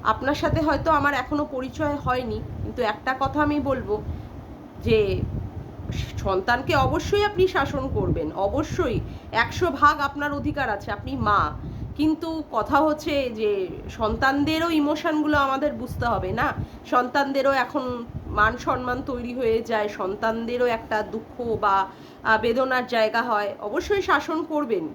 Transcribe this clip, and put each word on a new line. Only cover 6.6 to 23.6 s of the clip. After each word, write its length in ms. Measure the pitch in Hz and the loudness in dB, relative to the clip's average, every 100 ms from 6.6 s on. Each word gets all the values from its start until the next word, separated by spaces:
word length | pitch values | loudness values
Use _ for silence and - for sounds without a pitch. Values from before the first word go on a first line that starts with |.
| 269 311 | 4 2
অবশ্যই 480 | 262 311 - 403 | 4 2 2 2
আপনি 240 | 415 403 370 | 2 4 2
শাসন 400 | 359 277 285 269 | 4 0 -2 -2
করবেন, 440 | 240 180 170 151 | 0 0 0 -2
অবশ্যই 680 | 165 196 - - - 311 196 - - - | 0 0 0 -2 0 0 0 -4 -10 -4
একশো 400 | 220 247 - 349 | -2 0 0 -2
ভাগ 280 | 277 294 302 | 4 4 4
আপনার 340 | 277 285 285 | -2 -2 -4
অধিকার 360 | 285 294 294 254 | -2 -2 -2 -2
আছে, 220 | 202 - | -2 -4
আপনি 240 | 202 262 262 | -8 -6 -2
মা। 380 | 220 202 156 151 - - - - | 2 4 2 -2 -10 -8 -10 0
কিন্তু 460 | 302 311 330 320 302 | 0 0 -4 -6 -2
কথা 260 | 233 208 277 | -2 2 4
হচ্ছে 520 | 311 302 - 285 254 | 4 2 0 0 -2
যে 380 | 220 214 202 180 135 - | 0 0 0 -2 -6 -10
সন্তানদেরও 800 | - 226 233 269 285 294 320 339 | -2 -2 2 2 4 2 2 2
ইমোশনগুলো 680 | 320 294 302 330 311 302 294 | 2 2 0 0 0 2 2
আমাদের 360 | 269 269 294 | 2 2 0
বুঝতে 320 | 226 240 - 240 | -2 -6 -2 0
হবে 260 | 202 180 | 0 -2
না? 220 | 214 277 - - - - | 0 -2 -2 -8 -10 0
সন্তানদেরও 680 | 247 247 285 277 277 269 | 2 4 2 2 2 2
এখন 540 | 269 254 302 254 240 233 - - | 2 0 -2 -4 -6 -8 -10 -6
মান 300 | 214 214 240 | 2 2 2
সম্মান 440 | - 254 254 247 | -2 -2 0 -4
তৈরি 320 | 269 247 240 | -4 -6 -4
হয়ে 280 | 247 240 226 | -2 2 2
যায়, 280 | 233 220 208 | 2 0 0
সন্তানদেরও 760 | 208 190 202 226 226 226 240 247 | -2 -4 0 0 0 -2 0 2
একটা 360 | 226 - 214 | 0 0 -2
দুঃখ 560 | 208 226 - - 240 214 | -2 -6 -10 -8 -4 0
বা, 260 | 208 196 190 - - - | 4 4 2 -4 -20 -8
আহ, 180 | - 220 | 2 2
বেদনার 460 | 226 233 262 254 240 | 4 2 2 0 0
জায়গা 340 | 240 220 226 | 2 2 2
হয়, 320 | 247 208 202 | 0 0 -2
অবশ্যই 420 | - | -4